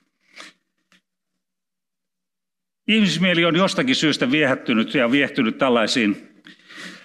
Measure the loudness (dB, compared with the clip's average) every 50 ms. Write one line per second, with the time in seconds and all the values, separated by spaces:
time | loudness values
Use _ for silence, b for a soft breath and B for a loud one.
0 | _ _ _ _ B B B B B B B _ _ _ _ _ _ _ _ _
1 | _ _ _ _ _ _ _ _ _ _ _ _ _ _ _ _ _ _ _ _
2 | _ _ _ _ _ _ _ _ _ _ _ _ _ _ _ _ _ 0 2 2
3 | 2 2 0 0 0 0 2 2 2 2 2 2 0 0 0 0 0 0 0 0
4 | 0 0 0 0 0 0 0 2 2 0 0 -2 -2 -2 0 0 0 0 0 0
5 | 0 2 2 0 0 0 -2 -2 -2 -2 -2 0 0 0 2 2 0 0 0 0
6 | 0 0 -2 -4 -8 -16 _ _ B B B B B B B B B B B B
7 | B